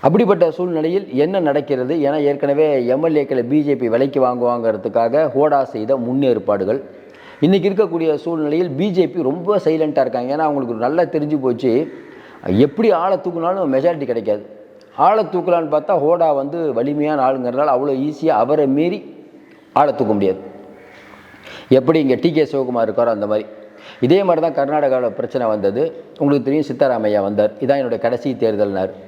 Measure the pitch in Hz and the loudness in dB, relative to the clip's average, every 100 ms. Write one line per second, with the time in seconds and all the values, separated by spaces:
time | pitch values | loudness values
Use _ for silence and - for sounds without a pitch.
0 | 143 175 220 190 170 - 180 160 160 185 | 4 4 4 4 2 0 -4 -2 -2 -2
1 | 180 127 156 190 156 143 143 135 127 165 | -4 0 0 2 0 0 0 -2 -2 0
2 | 139 151 143 139 143 143 156 139 120 131 | 0 0 0 0 0 2 2 2 0 0
3 | 165 151 139 131 120 151 143 131 120 113 | 2 0 0 -2 0 0 2 0 0 2
4 | 139 135 127 123 120 120 113 104 113 110 | 0 2 0 2 0 0 0 -2 -2 0
5 | 117 139 156 135 151 143 127 110 107 135 | 0 2 0 2 2 2 0 -4 -2 -2
6 | 117 131 139 113 95 101 95 131 - - | 0 0 2 0 0 -2 0 -2 -6 -20
7 | - - - - 151 190 180 202 202 170 | -20 -20 -20 -2 2 4 2 0 0 0
8 | 160 147 170 165 151 156 180 135 202 180 | -2 -2 -2 -4 -2 -2 -2 -2 -2 0
9 | 170 180 131 160 170 208 160 160 156 143 | 0 0 -2 -2 0 0 2 0 0 0
10 | 127 123 123 147 160 143 123 113 117 160 | 0 -2 -4 -2 0 -2 -4 -2 -2 0
11 | 170 160 147 151 131 113 131 117 165 - | 0 -2 -2 -2 -2 0 0 0 -2 -10
12 | - - - - - 95 139 143 233 175 | -20 -20 -20 -12 -4 2 2 4 2 2
13 | 180 185 180 170 165 196 165 131 160 165 | 2 0 -2 -4 -2 -2 0 2 0 -2
14 | 127 117 104 104 - - - - - - | -4 -4 -2 -4 -4 -20 -20 -20 -20 0
15 | 160 220 202 185 170 170 156 151 151 180 | 2 2 0 -4 0 0 0 -2 0 0
16 | 147 175 160 143 139 170 160 117 131 147 | 2 2 2 0 -2 -4 -4 -2 -2 -2
17 | 147 151 139 135 123 127 151 127 143 131 | -2 0 0 0 -2 -2 0 0 0 -2
18 | 147 147 156 120 120 156 139 139 165 107 | -4 -2 0 2 2 2 2 2 0 -4
19 | - - - - - - - - 147 139 | -10 -20 -20 -20 -20 -20 -2 2 2 2
20 | 113 104 98 95 - - - - - - | 0 2 0 -2 -8 -18 -20 -20 -20 -20
21 | - - - - - - - 131 127 160 | -20 -20 -20 -20 -20 -20 2 2 4 2
22 | 135 123 175 160 147 139 127 123 113 104 | 2 2 2 2 0 -2 -2 -2 -2 0
23 | 117 110 104 107 107 - - - - - | 0 0 -2 -2 -4 -16 -20 -20 -20 -4
24 | 127 180 190 165 165 147 143 151 143 131 | 2 4 4 2 0 0 -2 0 0 0
25 | 120 107 117 131 117 107 98 104 160 - | -2 -4 -6 -2 -2 0 0 0 -4 -4
26 | - - 143 143 123 147 147 123 139 117 | -18 -2 0 2 0 -2 -2 0 2 2
27 | 107 104 98 104 107 - 131 139 127 117 | 0 0 0 0 0 0 -2 0 0 -2
28 | 117 120 139 117 113 104 104 98 95 - | -2 -2 -4 -2 0 0 -2 0 -4 -6